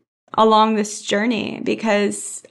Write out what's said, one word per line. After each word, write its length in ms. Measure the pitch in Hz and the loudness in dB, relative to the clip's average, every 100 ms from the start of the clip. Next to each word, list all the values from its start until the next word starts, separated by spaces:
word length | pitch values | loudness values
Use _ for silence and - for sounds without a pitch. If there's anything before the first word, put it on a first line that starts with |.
| _ _ _ | _ _ _
along 420 | - 220 220 220 220 | 2 4 6 4 2
this 260 | 208 - | -2 -6
journey, 600 | - 202 226 220 - - | -4 -2 0 -2 -4 -6
because 800 | - 214 220 208 202 208 - - - | -4 -2 0 0 0 -4 -12 -14 -6